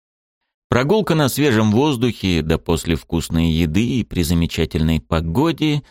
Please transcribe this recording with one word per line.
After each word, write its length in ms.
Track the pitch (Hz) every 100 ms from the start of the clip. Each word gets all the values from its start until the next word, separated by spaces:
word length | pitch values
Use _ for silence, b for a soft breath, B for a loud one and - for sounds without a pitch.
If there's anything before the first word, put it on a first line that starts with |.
| _ _ _ _ _ _ _
Прогулка 460 | - 143 220 180 160
на 140 | 139
свежем 420 | - 147 110 110
воздухе, 680 | 104 151 123 123 - 95 85
да 160 | 78 78
после 380 | - 82 82 80
вкусной 540 | - 85 - 82 82
еды 500 | 80 85 82 120 131
и 40 |
при 200 | - 92
замечательной 760 | 78 87 82 - 80 80 78 80
погоде, 840 | - 82 82 82 165 143 156 147 b